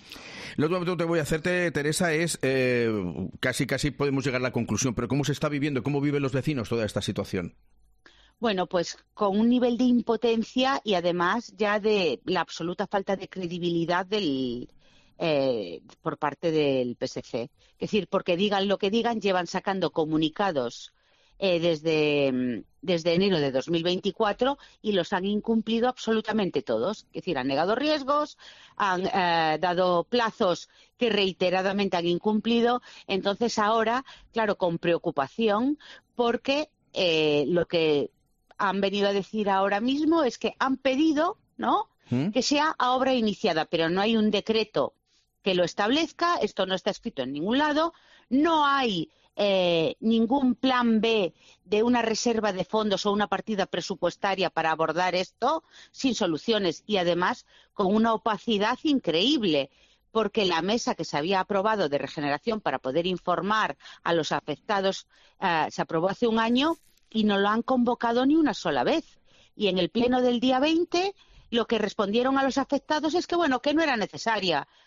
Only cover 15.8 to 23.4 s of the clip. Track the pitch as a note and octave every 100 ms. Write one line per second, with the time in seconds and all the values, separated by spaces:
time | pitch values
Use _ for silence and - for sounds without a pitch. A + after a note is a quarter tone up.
15.8 | G#2+ - D#3+ D3 D3 C#3+ E3+ D#3 C#3+ C3
16.8 | B2 A#2 C3 - - B2 A#2+ _ _ _
17.8 | F#3 G#3 E3+ F#3+ - F3 G#3 G3 G3+ F#3+
18.8 | G3 A3+ A#3 A3 G3 F3+ E3+ F#3 G#3 F#3+
19.8 | E3 - D#3 D#3 D#3 - G3 C#3+ A#2+ -
20.8 | - _ _ _ _ - F#3+ F3 E3+ D#3
21.8 | D#3+ D#3 D3+ D3 C#3 B2+ B2+ A2 - _
22.8 | - E3+ E3 E3+ G3+ E3+